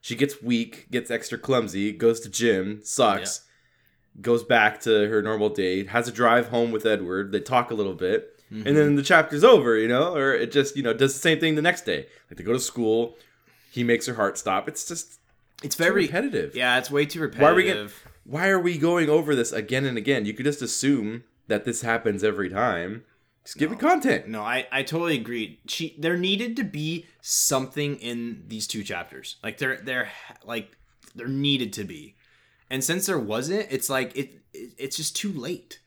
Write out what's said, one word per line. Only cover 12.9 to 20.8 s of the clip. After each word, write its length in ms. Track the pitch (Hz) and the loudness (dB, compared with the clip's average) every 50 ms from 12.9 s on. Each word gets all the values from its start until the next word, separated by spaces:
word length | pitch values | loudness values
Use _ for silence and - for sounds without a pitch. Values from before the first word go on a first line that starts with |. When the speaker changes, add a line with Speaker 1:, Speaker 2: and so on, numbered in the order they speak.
| 110 113 117 117 - - _ _ _ _ _ _ _ _ _ _ | 2 2 0 -2 -6 -16 _ _ _ _ _ _ _ _ _ _
Speaker 1:
he 120 | - 123 120 | -6 -2 2
makes 220 | 120 120 117 117 | 2 2 2 0
her 80 | 127 120 | -6 -2
heart 220 | 113 104 98 95 - | 0 0 0 0 -2
stop. 280 | - 104 95 101 - | -4 -2 -2 -2 -2
It's 200 | - 151 - - | -4 -8 -8 -10
just 320 | - 170 165 - _ - _ _ _ _ _ _ _ _ - | -8 -10 -10 -12 _ -18 _ _ _ _ _ _ _ _ -14
Speaker 2:
It's 140 | - 143 - | -8 -8 -4
Speaker 1:
too 80 | - 170 | 2 2
Speaker 2:
very 200 | 175 208 - 180 | 2 4 4 2
Speaker 1:
repetitive. 480 | 143 151 180 247 277 226 - 82 139 - | 2 0 -2 -4 -2 -2 -4 -4 -4 -4
Speaker 2:
Yeah, 240 | 127 123 123 123 127 | -2 2 2 2 2
it's 100 | 123 - | 0 0
way 160 | 143 143 147 | 0 0 0
too 240 | 147 - 170 156 123 - | 0 -2 -6 -6 -6 2
Speaker 1:
Why 120 | 113 143 151 | 6 6 6
are 40 | 175 | 6
we 80 | 180 185 | 6 4
get-, 60 | 185 190 | 2 0
Speaker 2:
repetitive. 340 | - 208 202 - - - - - _ _ | -2 -6 -10 -14 -20 -20 -20 -20 _ _
Speaker 1:
why 260 | - 117 147 180 196 | -10 -4 0 2 2
are 100 | 196 185 | 2 2
we 200 | 175 180 175 151 | 2 0 0 2
going 280 | 143 170 175 175 165 | 2 2 4 4 4
over 280 | 147 151 160 156 147 147 | 4 4 4 4 4 2
this 160 | 123 117 - | 2 2 0
again 340 | - - 104 101 120 131 139 | -2 -6 -4 -2 -2 -2 0
and 140 | 135 123 117 | -2 -2 -2
again? 260 | 101 131 139 123 104 | 0 0 0 0 0
You 80 | 104 107 | -4 -4
could 140 | - 127 | -2 -2
just 160 | 147 143 143 127 | -2 -2 -2 -6
assume 600 | 117 - - | -6 -4 -2